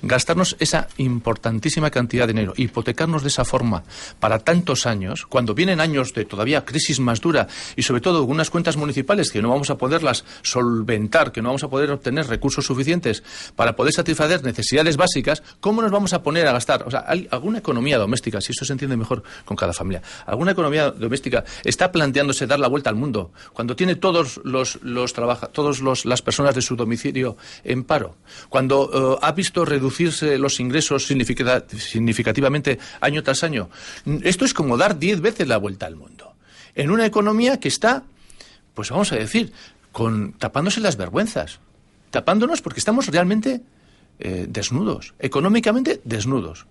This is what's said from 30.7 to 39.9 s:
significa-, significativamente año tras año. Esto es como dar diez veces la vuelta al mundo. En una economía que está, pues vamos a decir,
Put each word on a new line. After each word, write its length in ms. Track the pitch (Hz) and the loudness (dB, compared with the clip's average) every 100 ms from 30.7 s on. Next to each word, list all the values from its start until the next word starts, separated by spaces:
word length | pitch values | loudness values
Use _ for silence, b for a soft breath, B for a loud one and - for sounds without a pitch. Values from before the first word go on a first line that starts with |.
| 147 - 139 - | 0 2 0 0
significa-, 580 | 135 120 120 123 127 - | 0 0 0 2 2 0
significativamente 1080 | 107 - 113 117 110 113 110 135 147 143 123 B B | -12 -6 0 0 2 0 2 2 2 0 -4 B B
año 220 | 139 147 | -2 0
tras 200 | - 135 | -2 0
año. 260 | 165 135 90 B B B - 151 | 0 -4 -6 B B B -6 -2
Esto 220 | 175 180 | 0 2
es 100 | 269 | 0
como 220 | - 147 120 | 0 0 4
dar 220 | 196 170 | 2 2
diez 220 | 165 202 | 0 2
veces 280 | 185 220 156 | 0 0 0
la 80 | 110 | 0
vuelta 300 | 98 98 85 | 0 -8 -10
al 100 | 80 | -12
mundo. 380 | 67 - - _ B B B | -20 -20 -20 _ B B B
En 160 | - 143 | -4 0
una 160 | 214 226 | 4 4
economía 540 | 214 208 214 240 269 | 4 2 4 4 2
que 80 | 139 | -2
está, 340 | - 220 262 - B B B B B _ | 2 2 2 -4 B B B B B _
pues 160 | - 104 | -10 -4
vamos 220 | 147 202 | 0 0
a 40 | 120 | 0
decir, 360 | 110 226 220 B B B _ | 0 0 -2 B B B _